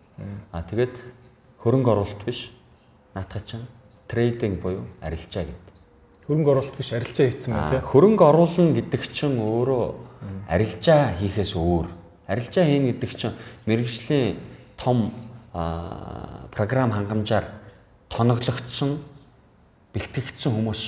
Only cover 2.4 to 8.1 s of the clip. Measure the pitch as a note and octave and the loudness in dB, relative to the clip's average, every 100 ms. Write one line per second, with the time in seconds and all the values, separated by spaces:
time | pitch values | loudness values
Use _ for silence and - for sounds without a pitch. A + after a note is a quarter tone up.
2.4 | - - _ _ _ _ _ F#2+ F#2 G#2 | -12 -18 _ _ _ _ _ -12 -10 -10
3.4 | - A2+ A#2+ - - - - A2+ A#2+ A#2 | -10 -12 -14 -18 -20 -20 -6 0 0 2
4.4 | A2 F2 F#2 F#2+ A#2+ - D#2 D#2+ - F#2+ | -2 -2 -4 -6 -8 -10 -8 -8 -8 -8
5.4 | D#2+ - - - _ _ _ _ - D#3 | -8 -10 -18 -20 _ _ _ _ -2 2
6.4 | D3 C3+ C#3 - - A#2 A2 - C3 - | 4 4 0 -6 -6 -4 -4 2 2 2
7.4 | - D2+ D2+ - - C3+ G3+ | -2 -2 0 0 4 8 8